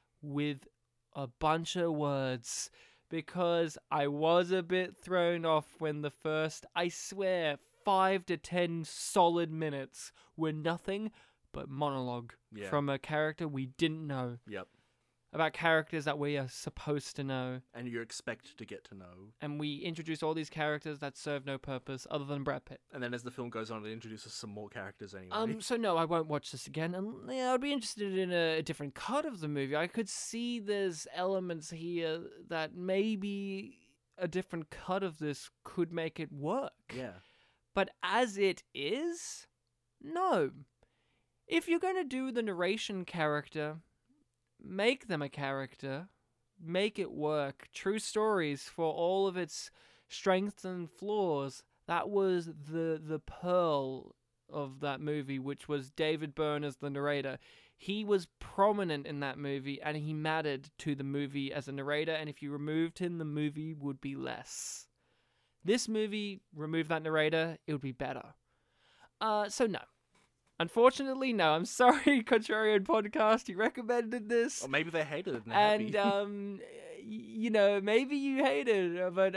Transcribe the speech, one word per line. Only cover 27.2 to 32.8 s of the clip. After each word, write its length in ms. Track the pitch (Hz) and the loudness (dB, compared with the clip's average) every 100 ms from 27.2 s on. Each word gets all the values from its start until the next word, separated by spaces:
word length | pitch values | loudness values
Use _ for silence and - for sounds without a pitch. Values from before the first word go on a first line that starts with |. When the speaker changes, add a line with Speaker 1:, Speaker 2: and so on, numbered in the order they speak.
| 247 | -6
Speaker 1:
yeah, 220 | 262 254 | -2 2
I'd 80 | 254 | 2
be 140 | 285 | 2
interested 440 | 285 220 - 202 190 | -2 -4 -4 -2 0
in 140 | 185 | 2
a, 280 | 175 165 160 | 2 2 2
a 20 | |
different 340 | 160 147 143 - | -2 -6 -8 -8
cut 300 | - 277 311 | -4 -2 -2
of 160 | 202 | -4
the 80 | 156 | -2
movie. 260 | 143 135 151 | -2 0 0
I 120 | 175 | 0
could 200 | 233 208 | -2 -4
see 540 | - - 233 240 240 | -6 -6 -4 -4 -4
there's 440 | 202 202 190 156 - | -2 0 0 -2 -8
elements 560 | 160 185 190 180 165 151 | -2 0 0 -2 -6 -8
here 520 | 165 170 170 165 165 - - - | -8 -6 -2 -2 -2 -6 -14 -6
that 260 | 165 156 | -4 -4
maybe 1080 | 180 | -4